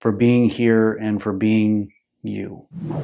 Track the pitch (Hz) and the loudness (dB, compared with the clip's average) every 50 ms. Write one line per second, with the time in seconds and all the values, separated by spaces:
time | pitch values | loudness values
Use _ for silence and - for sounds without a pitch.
0 | - 113 101 98 120 120 120 123 120 110 - 120 120 117 113 110 110 110 107 110 | -2 -2 0 2 2 4 4 4 2 2 0 2 2 2 4 4 2 2 0 -2
1 | 107 107 104 101 - 107 98 95 110 107 110 107 107 107 107 104 101 98 _ _ | -4 -4 -4 -2 -4 -4 -2 0 0 2 2 2 2 2 0 0 -2 -6 _ _
2 | _ _ _ _ - - - - - - - - - _ - - - - - - | _ _ _ _ -12 -10 -8 -8 -8 -10 -12 -16 -20 _ -16 -12 -10 -8 -8 -8